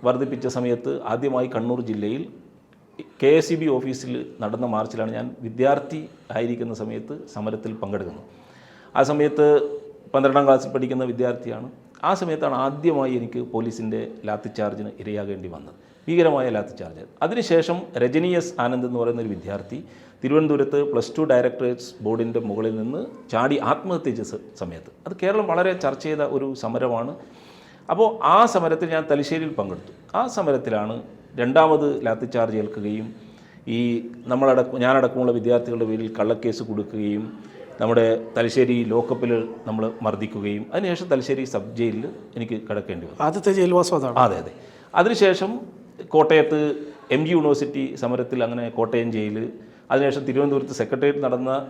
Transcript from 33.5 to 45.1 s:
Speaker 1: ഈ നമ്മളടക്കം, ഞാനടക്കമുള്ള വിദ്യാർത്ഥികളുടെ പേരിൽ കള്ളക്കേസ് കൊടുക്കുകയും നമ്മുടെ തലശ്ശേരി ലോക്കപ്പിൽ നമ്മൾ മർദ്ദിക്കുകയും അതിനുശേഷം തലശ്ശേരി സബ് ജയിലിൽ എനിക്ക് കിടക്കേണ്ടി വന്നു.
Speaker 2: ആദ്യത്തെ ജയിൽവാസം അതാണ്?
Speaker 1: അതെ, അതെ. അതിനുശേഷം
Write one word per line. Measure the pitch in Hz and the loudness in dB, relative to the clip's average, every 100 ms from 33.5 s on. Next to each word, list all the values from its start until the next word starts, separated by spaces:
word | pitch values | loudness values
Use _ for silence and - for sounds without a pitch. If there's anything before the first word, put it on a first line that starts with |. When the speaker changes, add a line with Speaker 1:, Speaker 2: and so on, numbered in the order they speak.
| - - 117 | -18 -6 -2
Speaker 1:
ഈ | 120 120 117 - - | 0 -2 -6 -14 -2
നമ്മളടക്കം, | 127 135 127 123 135 | 2 6 6 4 2
ഞാനടക്കമുള്ള | 123 135 127 127 123 120 | 4 6 4 2 0 2
വിദ്യാർത്ഥികളുടെ | 110 120 120 117 110 | 4 2 2 -2 -2
പേരിൽ | 110 110 110 | -2 -4 -2
കള്ളക്കേസ് | 107 110 120 110 113 | 0 0 -2 -4 -4
കൊടുക്കുകയും | 107 98 110 104 104 110 - - - - - | -4 -4 -4 -2 -2 -6 -12 -18 -18 -18 -4
നമ്മുടെ | 113 117 113 113 - 120 | 2 4 6 2 -2 -2
തലശ്ശേരി | 117 117 123 120 113 | 0 4 4 4 2
ലോക്കപ്പിൽ | 113 117 123 120 117 113 - - | 2 0 -2 0 0 0 -8 -6
നമ്മൾ | 110 110 - 110 | -4 -4 -2 -4
മർദ്ദിക്കുകയും | 104 110 107 101 104 104 | -2 -6 -4 -4 -4 -4
അതിനുശേഷം | 170 196 175 180 | -4 -2 -4 0
തലശ്ശേരി | 139 123 135 127 | -2 0 -4 -2
സബ് | 110 101 113 | -6 -6 -2
ജയിലിൽ | 117 107 139 - - - | -2 -2 -8 -12 -14 -10
എനിക്ക് | 113 110 - | -6 -8 -4
കിടക്കേണ്ടി | 104 - 95 82 | -6 -4 -8 -10
വന്നു. | - 151 | -2 -2
Speaker 2:
ആദ്യത്തെ | 170 196 196 | 0 0 2
ജയിൽവാസം | 180 175 175 165 | 4 4 2 0
അതാണ്? | 135 120 123 | 0 4 4
Speaker 1:
അതെ, | 90 | 4
അതെ. | 82 - - - - - | -8 -14 -20 -20 -4 2
അതിനുശേഷം | 202 | 2